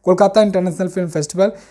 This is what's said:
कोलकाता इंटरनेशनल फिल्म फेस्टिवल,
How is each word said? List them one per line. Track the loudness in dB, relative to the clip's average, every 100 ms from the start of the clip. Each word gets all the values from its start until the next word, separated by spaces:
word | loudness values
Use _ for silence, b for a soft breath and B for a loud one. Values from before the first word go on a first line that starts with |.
कोलकाता | 0 2 4 4
इंटरनेशनल | 2 2 -2 -4 -6
फिल्म | -4 -6
फेस्टिवल, | -6 -6 -2 -2 B B